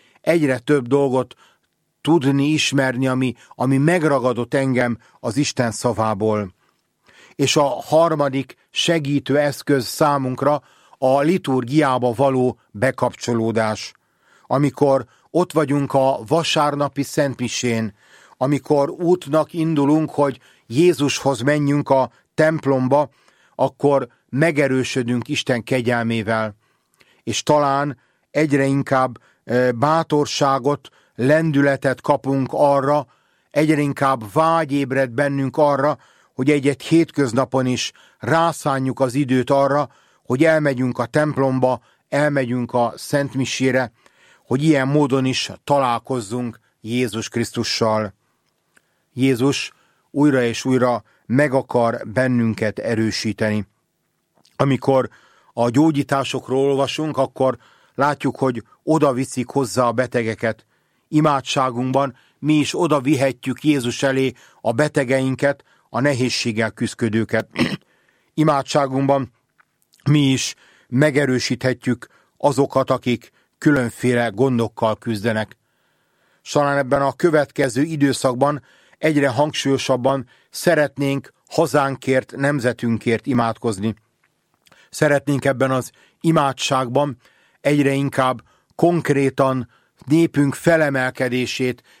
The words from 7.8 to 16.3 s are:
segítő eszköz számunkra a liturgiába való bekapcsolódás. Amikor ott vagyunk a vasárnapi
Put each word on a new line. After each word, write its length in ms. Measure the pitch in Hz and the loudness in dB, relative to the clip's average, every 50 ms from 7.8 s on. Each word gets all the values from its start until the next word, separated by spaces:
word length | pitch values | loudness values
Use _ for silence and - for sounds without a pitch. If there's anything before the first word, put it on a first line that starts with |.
| - - 147 160 165 170 160 147 143 139 131 135 131 - - _ _ _ | -2 2 4 4 4 4 2 0 -2 -2 -2 -4 -6 -8 -12 _ _ _
segítő 680 | - - - 170 170 165 143 139 143 135 - - 147 | -6 -2 0 0 0 0 0 -2 -2 -2 0 0 0
eszköz 480 | 147 147 143 131 - - - 143 135 110 | 0 0 0 -4 -4 -2 0 0 0 0
számunkra 760 | - - - 156 147 143 139 131 127 127 - 135 143 147 139 - _ _ _ _ _ - | -2 -2 0 2 2 2 0 -2 -4 -4 -2 0 0 0 0 -4 _ _ _ _ _ -6
a 240 | _ 131 131 135 139 | _ 2 2 2 4
liturgiába 920 | 143 160 190 180 - 143 131 127 120 117 143 156 147 135 127 123 123 123 | 2 2 0 0 0 -2 -2 -2 -2 0 0 2 2 2 0 0 0 -2
való 480 | 113 117 139 139 131 127 127 123 107 - _ _ | 0 2 0 2 2 2 0 0 -2 -6 _ _
bekapcsolódás. 1200 | - 101 117 131 127 - 135 117 - - - 120 120 113 110 113 110 113 110 107 107 - - - - _ _ _ _ _ _ _ _ _ _ | -6 -2 -2 -2 0 0 -2 -4 -4 -4 -4 -2 -2 0 0 0 0 0 0 -2 -2 -6 -10 -14 -18 _ _ _ _ _ _ _ _ _ _
Amikor 580 | - 123 139 147 135 - - 147 139 135 131 113 - _ _ _ _ | -2 0 0 2 0 2 2 2 2 2 2 -2 -6 _ _ _ _
ott 220 | - 165 180 - | -2 -2 -2 0
vagyunk 420 | - 156 151 131 143 143 139 123 - | 0 0 0 0 0 -2 -2 0 0
a 260 | 135 131 135 135 - 113 | 2 2 2 0 -2 -2
vasárnapi 760 | 113 | -2